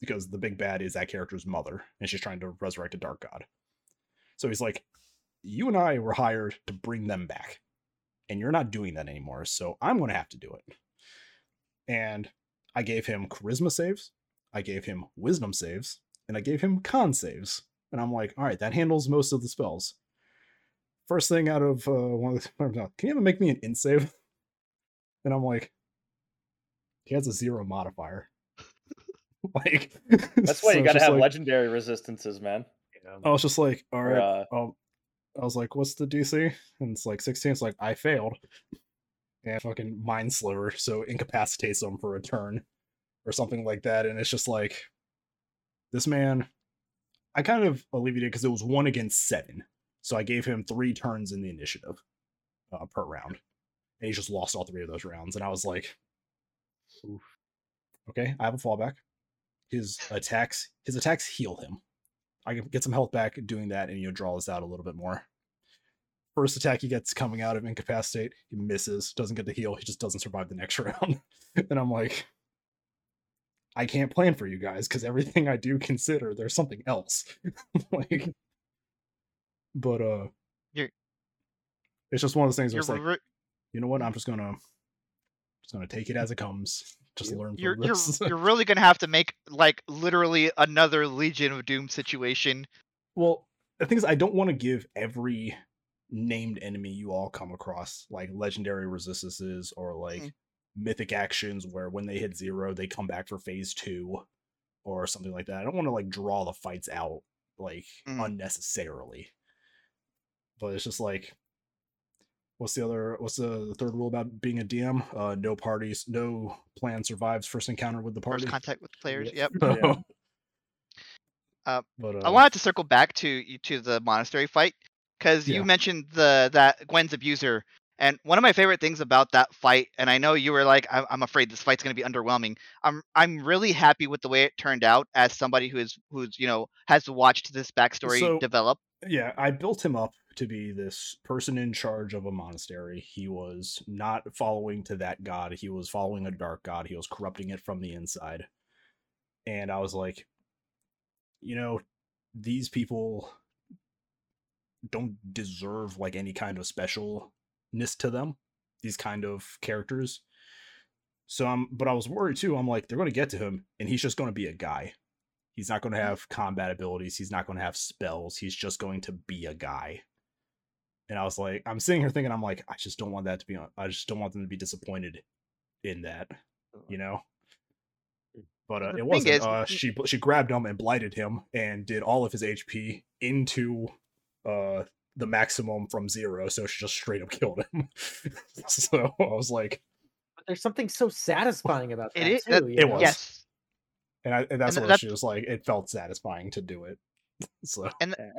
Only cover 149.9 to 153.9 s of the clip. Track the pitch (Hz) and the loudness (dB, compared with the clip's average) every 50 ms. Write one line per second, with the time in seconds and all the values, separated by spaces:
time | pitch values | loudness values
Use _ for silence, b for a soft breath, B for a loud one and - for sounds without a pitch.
149.9 | 92 92 92 92 92 - - _ _ _ _ _ _ _ _ _ _ _ _ _ | -4 -4 -6 -6 -8 -10 -16 _ _ _ _ _ _ _ _ _ _ _ _ _
150.9 | _ _ _ _ _ _ _ _ _ _ - 113 120 120 120 120 117 - - _ | _ _ _ _ _ _ _ _ _ _ -12 -10 -8 -6 -4 -4 -4 -6 -8 _
151.9 | _ _ _ _ _ _ _ _ - 117 104 117 120 131 127 - - 127 117 - | _ _ _ _ _ _ _ _ -16 -10 -6 -4 -4 -4 -4 -4 -2 -4 -4 -2
152.9 | 120 113 110 113 110 104 - - - _ _ _ _ _ _ _ - - _ _ | -4 -4 -4 -4 -6 -8 -10 -14 -18 _ _ _ _ _ _ _ -20 -20 _ _